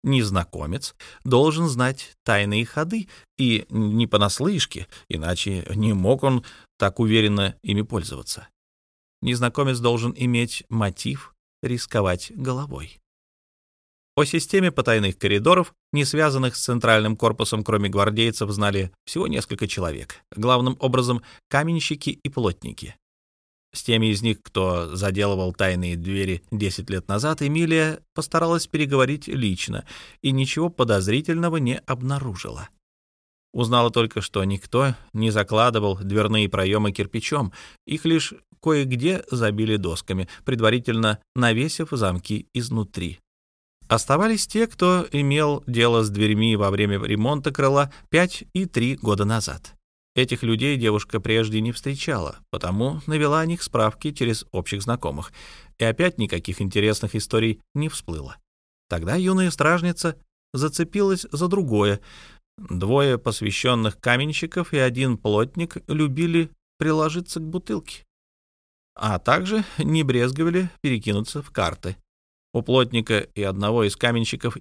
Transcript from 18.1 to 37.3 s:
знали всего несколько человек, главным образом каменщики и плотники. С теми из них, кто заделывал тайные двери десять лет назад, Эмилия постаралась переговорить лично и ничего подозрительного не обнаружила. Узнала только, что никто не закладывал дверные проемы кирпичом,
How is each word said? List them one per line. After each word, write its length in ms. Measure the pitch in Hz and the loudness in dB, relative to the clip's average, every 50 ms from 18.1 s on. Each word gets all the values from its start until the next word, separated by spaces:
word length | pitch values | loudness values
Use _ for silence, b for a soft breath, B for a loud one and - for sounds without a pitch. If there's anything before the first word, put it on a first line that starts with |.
| 104 113 113 117 113 - 110 101 | 2 2 2 0 0 -2 -4 -4
знали 420 | 104 104 104 101 98 98 95 90 _ _ _ | -2 0 0 0 0 0 -4 -4 _ _ _
всего 220 | - - - 190 | -8 -6 -4 -4
несколько 400 | - - 123 - _ 104 - 110 | -2 -4 -4 -4 _ -6 -6 -6
человек, 560 | 101 - - 90 82 73 57 57 - - - _ _ - | -6 -4 -4 -4 -4 -6 -8 -12 -14 -18 -20 _ _ -8
главным 400 | 104 107 123 127 123 123 127 131 - | -2 2 2 2 2 2 0 -2 0
образом 420 | - 131 123 127 123 123 123 113 B B B B B _ | -2 0 2 2 0 0 -2 -4 B B B B B _
каменщики 600 | - 139 151 165 170 165 - - 151 143 - 143 | -2 0 0 0 -2 -2 -2 -4 -6 -4 -6 -8
и 200 | 135 - _ 135 | -8 -6 _ -6
плотники. 680 | - 135 113 98 87 _ - - - - - - - _ _ _ _ _ _ _ _ _ _ _ _ _ _ _ - | -4 0 0 0 -2 _ -12 -14 -14 -12 -16 -16 -18 _ _ _ _ _ _ _ _ _ _ _ _ _ _ _ -14
С 100 | - - | -8 0
теми 240 | - 117 110 113 | 2 2 4 4
из 160 | 110 104 95 113 | 2 2 2 0
них, 180 | 117 107 - | -2 -2 -2
кто 540 | _ - _ 104 95 92 90 87 85 80 90 | _ -6 _ 0 0 0 0 -2 -2 -4 -4
заделывал 580 | 92 101 98 95 101 104 101 98 92 92 92 90 | -4 -2 -2 0 0 0 0 0 0 -2 -4 0
тайные 440 | - 98 92 90 90 90 87 87 | 0 0 0 0 0 -2 -2 -4
двери 440 | 85 82 95 98 98 98 95 92 82 _ _ | -4 -4 -4 -2 -2 -2 -2 -4 -6 _ _
десять 400 | 117 104 104 95 - - 92 - | -4 -2 -2 -2 -4 -6 -6 -6
лет 180 | 95 92 - | -6 -6 -4
назад, 360 | - 98 107 131 151 156 - 147 | -2 -2 -2 0 -2 -2 -2 -2
Эмилия 560 | 139 151 165 170 160 160 160 156 156 151 - _ _ _ | -2 0 0 2 2 4 2 2 0 -2 -6 _ _ _
постаралась 500 | - 151 - - 165 170 165 170 165 165 | -8 -6 0 0 0 2 2 2 0 0
переговорить 640 | - - 151 151 139 139 135 131 131 147 143 - | -2 -2 -2 0 2 4 4 4 2 0 -6 -6
лично 580 | - - 135 120 101 92 - - - 107 104 - B B B B B B B - | -6 -4 -2 0 0 -2 -2 -4 -6 -6 -8 -8 B B B B B B B -2
и 80 | 135 | 0
ничего 380 | 135 135 135 135 - 151 165 175 | 2 2 0 0 0 -2 -2 -2
подозрительного 880 | - - 127 113 104 98 92 101 110 143 160 - 165 165 170 170 160 | 0 0 2 2 4 2 2 2 0 0 0 0 -2 0 0 0 0
не 200 | 160 135 120 127 | 0 0 -2 -2
обнаружила. 920 | - _ - 131 123 127 131 139 139 - 123 92 90 - - - - - - _ _ _ _ _ _ _ _ _ _ _ _ _ _ _ _ - | -4 _ -6 -6 -4 -2 -4 -4 -4 -4 -6 -8 -8 -10 -10 -10 -12 -14 -16 _ _ _ _ _ _ _ _ _ _ _ _ _ _ _ _ -4
Узнала 380 | 120 120 113 123 120 120 120 | -2 0 2 4 4 4 4
только, 300 | - 120 113 113 - 107 | 2 2 0 0 -2 -6
что 220 | 92 - - 101 95 | -8 -2 -2 -2 0
никто 520 | 98 98 98 - - - 123 139 139 127 - - _ - | 0 -2 -4 -6 -2 0 2 2 2 0 -4 -12 _ -4
не 160 | 110 110 113 | -2 0 2
закладывал 680 | 104 107 101 - 107 107 117 123 113 110 104 101 95 | 2 0 0 2 2 4 4 4 4 2 0 0 -2
дверные 540 | 95 95 98 101 107 104 104 110 107 104 92 | -2 -4 -2 0 2 2 2 2 2 2 2
проемы 420 | - 98 95 95 101 107 107 104 | 0 0 0 2 2 2 0 0
кирпичом, 640 | 92 - 101 - - 113 - - | -2 -4 -6 -4 -4 -6 -4 -2